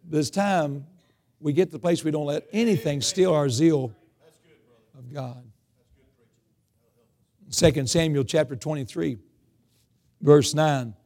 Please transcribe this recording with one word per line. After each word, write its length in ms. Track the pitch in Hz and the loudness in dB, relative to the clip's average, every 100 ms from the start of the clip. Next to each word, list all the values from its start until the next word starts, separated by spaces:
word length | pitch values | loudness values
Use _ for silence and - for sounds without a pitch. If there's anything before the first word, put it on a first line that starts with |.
| - | -4
But 100 | 151 | -4
it's 120 | 143 | -2
time 560 | 190 202 185 147 143 143 _ _ _ _ _ | -2 0 0 -2 -6 -14 _ _ _ _ _
we 80 | 151 | -2
get 140 | 147 185 | 0 -2
to 60 | |
the 60 | 151 | -2
place 240 | 170 170 | -2 0
we 80 | 156 | 0
don't 140 | 151 | -4
let 220 | 147 147 - | -4 -6 -4
anything 500 | 208 233 180 160 143 | 0 2 2 0 -2
steal 320 | 120 - 185 | -4 2 2
our 160 | 156 143 | 4 0
zeal 420 | 117 165 151 127 - _ _ _ _ _ _ _ _ _ 135 | 2 2 2 -2 -12 _ _ _ _ _ _ _ _ _ -20
of 160 | 123 | -16
God. 320 | 143 127 123 120 _ _ _ _ _ _ _ _ _ _ _ _ _ _ _ _ _ _ _ - | -12 -12 -14 -20 _ _ _ _ _ _ _ _ _ _ _ _ _ _ _ _ _ _ _ -10
Second 400 | - 170 143 131 | 2 2 2 -2
Samuel 340 | 170 160 143 | 0 0 0
chapter 320 | 123 160 139 127 | 0 0 -2 -4
twenty-three, 600 | 147 151 127 170 165 113 _ _ _ _ _ _ _ _ _ _ | -6 -6 -6 -6 -6 -6 _ _ _ _ _ _ _ _ _ _
verse 320 | 143 147 123 | 6 6 6
nine. 400 | 151 156 139 120 104 | 0 0 0 -4 -14